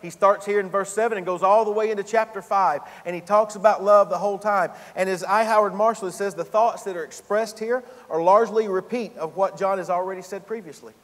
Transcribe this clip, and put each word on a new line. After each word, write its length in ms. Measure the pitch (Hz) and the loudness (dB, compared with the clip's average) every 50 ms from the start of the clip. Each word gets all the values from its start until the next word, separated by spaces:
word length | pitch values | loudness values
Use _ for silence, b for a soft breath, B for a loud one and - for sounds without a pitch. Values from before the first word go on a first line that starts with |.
He 100 | - 175 | -14 -16
starts 340 | - - 208 196 208 202 - | -4 2 2 2 2 2 -2
here 140 | 208 202 208 | -2 -2 -2
in 100 | 196 185 | -2 -2
verse 240 | - 196 190 190 - | -2 -4 -4 -2 -2
seven 240 | 214 220 233 226 202 | -2 -2 0 -2 -4
and 80 | 180 | -4
goes 160 | 175 185 170 | -6 -4 0
all 240 | 185 190 202 220 226 | 2 4 4 4 4
the 60 | 214 | 2
way 180 | 208 214 220 220 | 0 -2 -2 -2
into 140 | 220 202 196 | -2 -4 -6
chapter 380 | - - 220 220 220 - 196 | -2 -2 -2 -2 -2 -6 -14
five, 400 | 185 - 214 196 190 170 147 147 - B B B B | -8 -2 0 2 2 2 0 -2 -6 B B B B
and 120 | 175 180 | -10 -10
he 60 | 175 | -10
talks 340 | 170 175 202 208 220 214 214 | -4 2 2 2 2 2 -4
about 280 | 214 185 214 202 - 190 | 2 2 2 2 4 4
love 260 | 202 208 208 196 - | 6 6 6 6 4
the 100 | 196 170 | 0 -4
whole 180 | 185 208 202 185 | -4 -4 -4 -2
time. 340 | 190 214 202 196 175 156 B B B B B | -2 0 0 2 0 -2 B B B B B
And 140 | - 185 190 | -4 -2 -2
as 140 | 190 175 165 | -2 -4 -2
I 200 | 170 190 214 226 | 0 0 2 2
Howard 300 | 220 226 214 208 202 180 | 4 4 2 2 2 0
Marshall 380 | 196 214 226 226 220 202 180 | 0 0 0 0 0 -6 -10
says, 240 | 175 - 196 202 175 | -6 -4 -6 -6 -4
the 100 | 156 170 | -6 -10
thoughts 380 | - - 214 226 233 - - - | -2 0 2 2 2 0 -4 -10
that 120 | 202 185 | -10 -8
are 80 | 175 156 | -8 -10
expressed 540 | - - - - _ 202 214 226 214 220 - | -12 -14 -20 -8 _ -2 -2 -2 -4 -6 -10
here 260 | 220 226 240 254 247 B B B B B | -4 -4 -4 -4 -4 B B B B B
are 100 | - 160 | -4 0
largely 440 | 165 180 196 214 233 208 202 220 226 | 4 6 6 6 4 4 0 0 0
a 40 | 208 | 0
repeat 480 | 185 185 180 - 196 247 226 180 - - | -2 -4 -4 -4 -6 -6 -6 -6 -8 -10
of 200 | 156 160 143 175 | -10 -10 -2 -2
what 200 | 196 190 - 160 | -2 -2 -2 -2
John 220 | 196 190 196 196 | -2 -2 -2 -2
has 100 | 175 160 | -2 -4
already 320 | 180 175 185 185 190 185 | -4 -4 -2 -6 -8 -10
said 240 | 185 - - 196 190 | -12 -12 -14 -14 -10
previously. 480 | - 226 226 196 160 139 - - 113 110 _ | -10 -12 -12 -12 -16 -20 -20 -20 -20 -20 _